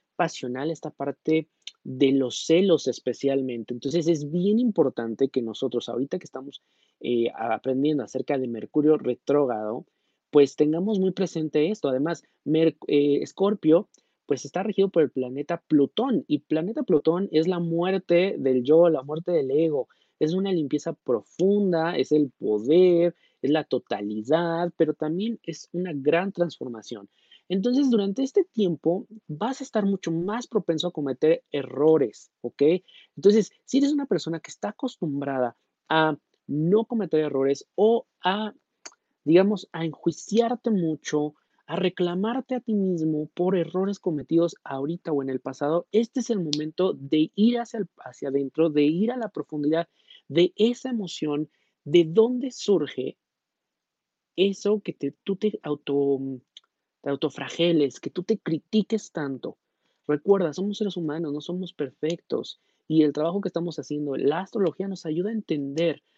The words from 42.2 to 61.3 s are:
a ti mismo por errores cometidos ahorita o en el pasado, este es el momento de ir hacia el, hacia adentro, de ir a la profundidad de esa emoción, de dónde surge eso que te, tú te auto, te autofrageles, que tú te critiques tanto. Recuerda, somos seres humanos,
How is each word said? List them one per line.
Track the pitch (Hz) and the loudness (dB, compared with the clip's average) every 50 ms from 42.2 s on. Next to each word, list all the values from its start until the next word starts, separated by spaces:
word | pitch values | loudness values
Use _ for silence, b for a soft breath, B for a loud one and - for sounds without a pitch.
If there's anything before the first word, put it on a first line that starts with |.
| 202 220 247 262 - - 254 | -2 -2 -4 -4 -6 -6 -8
a | 247 | -6
ti | - 233 214 | -4 -2 -2
mismo | 202 190 185 180 165 156 160 156 151 156 - _ | 0 0 0 0 0 0 -2 -2 -2 -4 -6 _
por | - 180 185 190 | -2 0 0 2
errores | 180 165 156 - 185 190 196 202 - | 0 -2 -2 -2 -2 -2 -2 -4 -4
cometidos | _ 185 156 147 131 - 165 165 170 165 - - _ | _ -4 -4 -4 -4 0 2 2 2 2 -2 -8 _
ahorita | - 135 135 139 151 175 175 - 165 | -10 -8 -6 -4 -6 -6 -6 -6 -4
o | 151 139 | -4 -2
en | 135 135 | -2 -2
el | 131 127 | -4 -6
pasado, | - 139 135 - 143 147 160 175 170 _ | -6 -8 -6 -4 -2 -2 0 -2 -2 _
este | - 220 233 - _ 262 | -2 -2 -2 0 _ -6
es | 226 - | -4 -2
el | 226 196 | -2 -2
momento | 170 151 147 151 156 156 - - 185 190 143 | -2 -2 -2 -2 -4 -6 -2 -2 -2 -2 -2
de | 135 135 139 156 156 160 - - | -6 -4 0 2 2 2 0 2
ir | 202 214 240 240 233 | 2 2 4 2 0
hacia | 233 - - 220 | -4 -6 -6 -6
el, | 190 - _ _ | -6 -8 _ _
hacia | - 127 - - - 139 | -20 -20 -14 -10 -6 -2
adentro, | 135 139 139 131 - 156 165 160 | -2 -2 -2 -2 0 2 2 2
de | 143 147 | 4 4
ir | 147 151 165 180 214 226 | 4 4 4 2 0 0
a | 254 | -2
la | 254 226 202 | -4 -8 -8
profundidad | - 156 147 - 156 147 147 147 156 165 170 b b b b b b b b b | -8 -10 -10 -8 -8 -4 -2 0 0 0 -2 b b b b b b b b b
de | 135 165 180 180 - | 2 2 2 2 2
esa | - 208 240 240 - - 262 | 2 0 0 0 -2 -6 -6
emoción, | 247 220 190 165 - - - 151 147 147 156 - _ _ _ _ _ _ _ | -6 -6 -6 -8 -6 -6 -4 -2 -2 -2 -4 -6 _ _ _ _ _ _ _
de | 143 151 175 170 | 4 4 6 6
dónde | 160 165 220 220 247 254 247 269 254 | 6 4 4 4 4 2 -4 -6 -8
surge | - - - - 196 165 147 - - 131 127 - - _ _ _ _ _ _ _ _ _ _ _ _ _ _ _ _ _ _ _ _ _ _ _ _ | -8 -6 0 0 2 2 0 -2 -6 -8 -8 -8 -10 _ _ _ _ _ _ _ _ _ _ _ _ _ _ _ _ _ _ _ _ _ _ _ _
eso | 170 190 202 190 - - 202 214 202 | 0 0 0 0 -2 -2 -2 -2 -2
que | - - | -4 -8
te, | 156 - 143 143 - _ _ | -8 -6 -8 -8 -8 _ _
tú | - 196 | -6 -4
te | 190 - 214 - - | -2 -2 -4 -4 -4
auto, | - 151 151 - _ - 139 143 139 139 139 131 135 135 131 123 - _ _ - _ _ _ _ _ _ _ _ | -6 -6 -6 -6 _ -2 0 0 2 2 0 -2 -4 -8 -10 -12 -14 _ _ -20 _ _ _ _ _ _ _ _
te | - - | -6 -6
autofrageles, | 139 139 156 143 - - 143 - - - 170 175 170 156 143 131 - - | -4 -4 -4 -6 -6 -8 -10 -10 -4 -2 0 2 2 2 2 0 -2 -8
que | - - | -12 -8
tú | - 185 | -8 -8
te | 180 - 220 - | -2 -2 -4 -2
critiques | - 160 160 - - _ - 220 190 - 220 208 - - | -2 -4 -6 -6 -6 _ 0 0 0 0 -4 -6 -6 -8
tanto. | _ 165 147 139 135 123 - - - _ _ _ _ _ _ _ _ _ _ | _ -8 -6 -6 -8 -8 -10 -12 -14 _ _ _ _ _ _ _ _ _ _
Recuerda, | - 151 147 - 196 196 196 180 151 | -2 -2 0 4 2 4 4 2 -2
somos | 139 180 196 208 196 - | -2 -4 -4 -4 -4 -4
seres | 214 196 - | -4 -4 -4
humanos, | 180 165 151 147 165 170 147 | -4 -4 -4 -4 -4 -6 -6